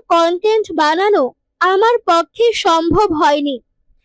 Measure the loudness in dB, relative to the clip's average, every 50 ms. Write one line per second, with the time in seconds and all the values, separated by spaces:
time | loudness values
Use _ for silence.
0 | 0 0 0 0 0 0 -2 -2 -2 -2 0 0 -2 -4 -4 -2 -2 0 0 0
1 | 0 0 0 0 0 -2 -6 _ _ _ _ _ -2 0 0 2 2 2 0 0
2 | 0 0 0 0 0 -4 _ -2 0 0 0 0 0 0 0 2 0 0 0 0
3 | 0 0 0 0 0 0 0 0 -2 -4 -6 -8 -12 _ _ _ _ _ _ _
4 | _